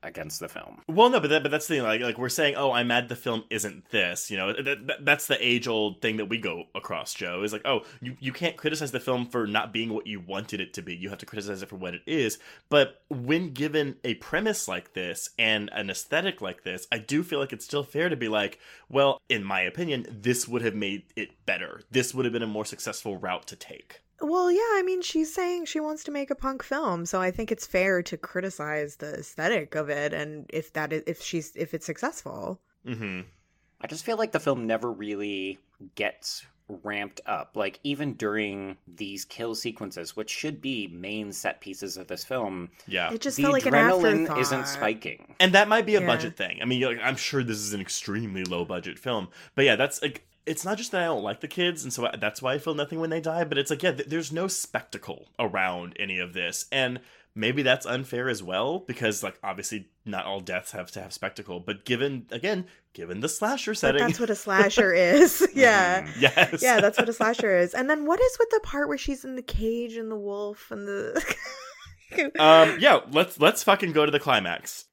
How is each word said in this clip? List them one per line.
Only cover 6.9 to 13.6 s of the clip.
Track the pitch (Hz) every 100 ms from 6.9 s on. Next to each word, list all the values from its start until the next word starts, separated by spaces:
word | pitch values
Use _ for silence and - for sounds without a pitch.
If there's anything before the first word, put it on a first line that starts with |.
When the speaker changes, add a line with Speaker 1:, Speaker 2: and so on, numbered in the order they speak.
| 87 65 -
Speaker 2:
Joe, | 92 87
is | 104
like, | 107 -
"Oh, | 139 - -
you, | 123 131
you | 131
can't | 131 170 160
criticize | 156 156 147
the | 123
film | - 123 120
for | 123 107
not | 107 107
being | 104 113
what | 107 -
you | 104
wanted | 87 95 110 104
it | 92 -
to |
be. | 92 87
You | 92
have | 98
to | -
criticize | 107 101 98
it | 95
for | 95
what | 90 87
it | -
is." | 156 117 - - - _
But | 147 135 - _
when | 139 123 160 180
given | 131